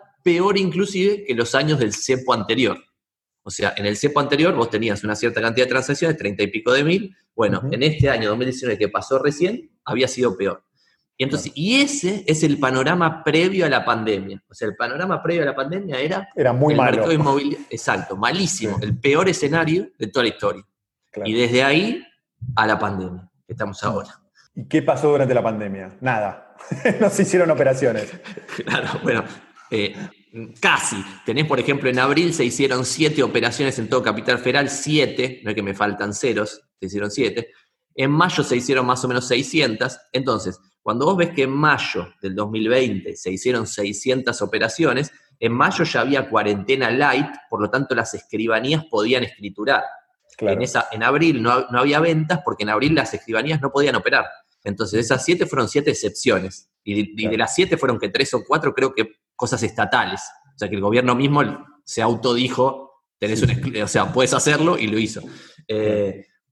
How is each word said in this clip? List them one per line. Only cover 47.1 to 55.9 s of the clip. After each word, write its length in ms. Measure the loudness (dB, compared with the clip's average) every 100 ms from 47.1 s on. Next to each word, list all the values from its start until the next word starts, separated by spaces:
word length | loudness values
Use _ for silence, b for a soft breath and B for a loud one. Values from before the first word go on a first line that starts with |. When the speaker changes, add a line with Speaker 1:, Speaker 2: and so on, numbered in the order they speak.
| 2 -2 -8 -8
Speaker 1:
por 120 | -2
lo 80 | 0
tanto 260 | 0 -2 -2
las 180 | -2
escribanías 720 | -6 -8 -4 0 0 0 -2 -2
podían 380 | 0 2 2
escriturar. 600 | -2 -8 -14 -6 0 0 -2 -10 _ _ _ -4
Speaker 2:
Claro. 180 | -2 0
Speaker 1:
En 60 |
esa, 260 | 0 -2 -2
en 120 | 0
abril 380 | 2 4 4 4
no 100 | 2
ha-, 160 | 2 2
no 80 | 2
había 200 | 2 4
ventas 420 | 4 2 0 -2
porque 200 | -2 -4
en 60 | 0
abril 260 | 2 2 2
las 180 | 0
escribanías 480 | -4 -4 -2 0 -2
no 100 | 0
podían 240 | 2 2 2
operar. 300 | 2 0 0 -6 _ _
Entonces 420 | -8 -4 -2 0 0
esas 180 | 0
siete 220 | 2 0 0
fueron 240 | -2 0
siete 220 | 0 0